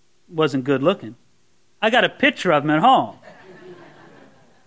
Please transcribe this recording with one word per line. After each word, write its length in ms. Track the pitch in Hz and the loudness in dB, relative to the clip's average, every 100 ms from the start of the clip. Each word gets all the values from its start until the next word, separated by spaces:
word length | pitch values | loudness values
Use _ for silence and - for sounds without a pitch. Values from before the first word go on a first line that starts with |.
| _ _ - | _ _ -10
wasn't 340 | 160 151 131 | -2 -2 -2
good 180 | 127 135 | -2 0
looking. 320 | 151 202 110 120 _ _ _ _ _ - | 0 -2 -8 -18 _ _ _ _ _ -4
I 80 | 220 | 0
got 140 | 233 | 0
a 40 | 175 | 0
picture 440 | - 190 190 185 | 0 -2 -2 0
of 120 | 147 | 0
him 60 | 151 | 0
at 100 | 156 | 2
home. 380 | 233 226 110 - - - - - - - - - - - - - - _ | 4 4 0 -10 -20 -20 -20 -20 -20 -20 -20 -20 -20 -20 -20 -20 -20 _